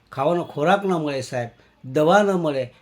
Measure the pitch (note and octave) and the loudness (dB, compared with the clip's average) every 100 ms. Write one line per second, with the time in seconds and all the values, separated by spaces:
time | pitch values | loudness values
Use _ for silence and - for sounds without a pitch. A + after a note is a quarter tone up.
0 | _ - C#3 F3 E3 - D3+ G3 G3 F3 | _ -2 0 0 -2 -2 2 2 0 -2
1 | D3+ C#3 B2+ B2+ A#2 - _ _ B2+ C3 | -2 -6 -6 -6 -8 -10 _ _ -6 0
2 | D#3 G3 G3+ F#3+ D#3+ C#3 B2 - | 4 4 4 0 -2 -2 -6 -10